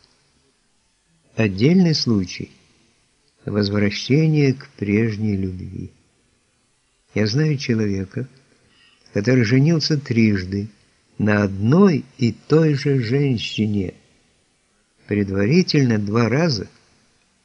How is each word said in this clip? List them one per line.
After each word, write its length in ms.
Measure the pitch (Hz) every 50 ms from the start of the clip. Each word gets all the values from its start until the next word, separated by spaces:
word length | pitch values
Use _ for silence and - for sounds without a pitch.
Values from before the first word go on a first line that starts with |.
| _ _ _ _ _ _ _ _ _ _ _ _ _ _ _ _ _ _ _ _ _ _ _ _ _ _ -
Отдельный 580 | - 113 104 92 95 113 143 180 190 180 170 151
случай — 560 | - - 127 113 101 92 92 - - - - _ _ _ _ _ _ _ _ _ _ _ _ _ _ _ _ _ _ -
возвращение 1080 | - 98 104 104 101 101 104 104 101 101 - - - 127 151 160 156 151 147 143 135 131
к 160 | 135 - -
прежней 680 | _ - 104 101 101 107 113 117 104 101 110 107 101
любви. 560 | 95 95 95 90 90 92 92 90 87 87 90 _ _ _ _ _ _ _ _ _ _ _ _ _ _ _ _ _ _ _ _ _ _ _ _ -
Я 140 | 104 107 107
знаю 280 | 104 143 156 156 151
человека, 720 | 135 - - 117 110 110 104 98 95 95 90 - 120 123 - _ _ _ _ _ _ _ _ _ _ _ _ _ _ _ _ -
который 320 | 101 104 123 131 127 117
женился 520 | 101 127 131 139 156 170 156 139 - 156
трижды 720 | 143 135 - 117 117 113 110 104 95 90 90 98 101 101 110 - _ _ _ _ _ _ _ _ -
на 260 | 98 107 104 104 104
одной 600 | 98 95 95 104 113 143 175 202 196 165 123 - - _ -
и 140 | 123 117 110
той 420 | - _ - 147 160 160 156 147
же 260 | 131 - 147 139 135
женщине, 960 | 120 107 127 143 147 139 127 104 - - - - 107 107 104 104 95 92 - - _ _ _ _ _ _ _ _ _ _ _ _ _ _ _ _ _ _ _ _ _
предварительно 920 | - 104 101 101 98 95 98 101 107 147 185 185 - - 151 139 120 113 107
два 300 | 104 101 104 117 120 110
раза 380 | 117 139 170 170 131 107 - - _ _ _ _ _ _ _ _ _ _ _ _ _ _ _